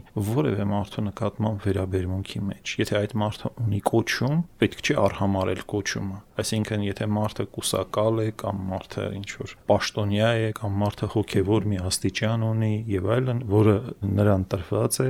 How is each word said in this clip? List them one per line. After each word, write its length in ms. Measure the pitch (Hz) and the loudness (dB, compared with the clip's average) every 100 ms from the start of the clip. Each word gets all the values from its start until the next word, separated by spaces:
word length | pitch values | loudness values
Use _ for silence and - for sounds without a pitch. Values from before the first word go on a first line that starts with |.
| - - | -2 -6
որևէ 480 | 101 120 147 101 101 | -2 0 0 0 0
մարդու 380 | 101 101 - 104 | -2 -2 -4 -4
նկատմամբ 560 | - 104 - 110 104 | -2 -4 -2 -2 -2
վերաբերմունքի 800 | 101 95 95 95 90 92 98 - | -2 -2 0 -2 -2 -4 -4 -6
մեջ։ 320 | 98 - - | -6 -6 -8
Եթե 220 | - 110 107 | -4 0 0
այդ 180 | 104 107 | 0 0
մարդը 360 | 107 - - | -2 -2 -8
ունի 260 | - 113 101 | -4 -2 0
կոչում, 640 | - 113 110 - 131 156 165 | 2 2 2 0 0 0 -2
պետք 280 | - 104 - | 0 0 0
չէ 140 | - - | -2 2
արհամարել 640 | 101 90 101 95 95 95 | 2 2 0 2 0 -2
կոչումը։ 540 | - 104 98 - 101 98 - - | -4 -4 -4 -4 -6 -8 -12 -6
Այսինքն, 480 | 107 110 104 107 | -2 0 0 -2
եթե 220 | 101 98 107 | -2 -2 -2
մարդը 380 | 104 107 - 104 | 0 0 -2 -6
կուսակալ 760 | - - 101 95 - 107 113 | -4 -2 -2 -2 0 2 2
է, 60 | 107 | -2
կամ 300 | - 107 101 | -2 -4 -4
մարդը 400 | 95 95 - - 98 | -4 -6 -6 -6 -4
ինչ-որ 400 | 101 101 - - - | -6 -10 -10 -12 -6
պաշտոնյա 680 | - 101 - - 104 101 110 | 2 2 2 0 2 4 4
է, 160 | 117 110 | 2 0
կամ 240 | 107 107 98 | -2 -2 0
մարդը 320 | 104 - 107 | 0 0 -2
հոգևոր 580 | 113 101 101 95 107 98 | 0 0 2 4 2 2
մի 140 | 98 | -2
աստիճան 640 | 92 - 98 - 110 117 110 | -2 -2 -2 0 0 0 0
ունի 240 | 110 110 107 113 | 2 2 0 0
և 220 | 98 95 | -2 0
այլն, 340 | 120 131 120 | 0 0 -2
որը 300 | 117 101 107 98 123 - 98 | 2 6 6 4 0 -4 0
նրան 400 | 98 104 98 92 | 4 4 4 2
տրված 500 | 95 85 107 120 | -2 -2 0 0
է, 120 | - | 2